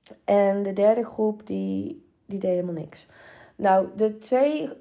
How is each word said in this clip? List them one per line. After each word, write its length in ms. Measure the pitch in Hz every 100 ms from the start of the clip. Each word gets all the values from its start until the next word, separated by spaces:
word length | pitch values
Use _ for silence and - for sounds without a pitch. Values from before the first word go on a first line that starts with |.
| - - -
En 380 | 202 196 202
de 100 | 196
derde 300 | 196 208 233
groep, 440 | 226 - 214 214 -
die, 580 | 196 190 190 202 - _ _ -
die 140 | 196
deed 120 | 185
helemaal 220 | 180 180
niks. 320 | 160 156 - - - - - - -
Nou, 320 | 202 190 190 202
de 220 | 220 214
twee, 520 | - 254 285 302 294 -